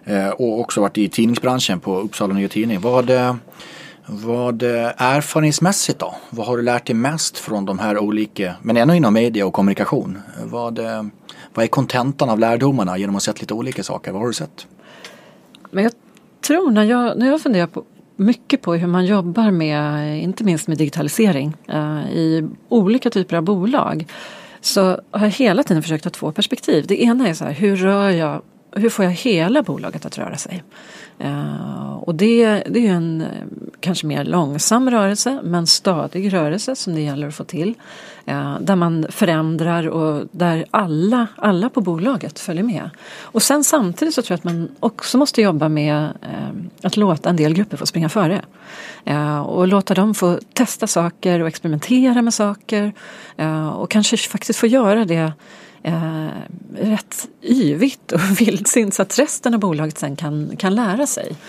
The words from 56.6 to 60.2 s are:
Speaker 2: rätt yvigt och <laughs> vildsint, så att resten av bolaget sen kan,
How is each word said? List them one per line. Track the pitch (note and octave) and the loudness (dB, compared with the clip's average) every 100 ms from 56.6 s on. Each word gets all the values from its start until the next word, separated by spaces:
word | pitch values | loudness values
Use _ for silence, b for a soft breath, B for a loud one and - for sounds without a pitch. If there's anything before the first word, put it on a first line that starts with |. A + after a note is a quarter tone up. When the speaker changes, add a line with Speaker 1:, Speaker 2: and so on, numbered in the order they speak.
| - - | -14 -4
Speaker 2:
rätt | G#3+ G#3+ - - - - | -2 -2 -4 -12 -12 -8
yvigt | - B3+ D#3+ D3 C4+ - - | 0 4 4 4 2 0 -2
och | E3+ G3 | 0 2
<laughs> | F#3+ | 4
vildsint, | A#3 F#3+ - B3 G#3 | 4 2 2 2 2
så | G3 | 0
att | G3 - | 0 2
resten | D4+ - B3 | 0 0 0
av | A#3 | 0
bolaget | G3 D3+ D#3 - | 2 0 -2 -4
sen | D3 | -8
kan, | C#3 | -6